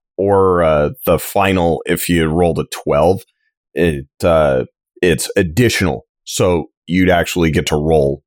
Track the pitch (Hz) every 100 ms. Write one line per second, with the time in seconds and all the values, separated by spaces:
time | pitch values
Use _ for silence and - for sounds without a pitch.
0 | _ - 98 98 95 87 80 76 73 -
1 | - 80 - 101 98 92 85 78 - 85
2 | - 85 80 82 87 78 - - 76 73
3 | 82 101 - _ _ _ _ 69 85 71
4 | 69 - 90 80 73 65 62 _ _ -
5 | 90 73 - - 87 80 120 - 90 64
6 | _ _ - - 98 85 - _ - 90
7 | 90 87 82 90 82 78 73 76 76 80
8 | 69 69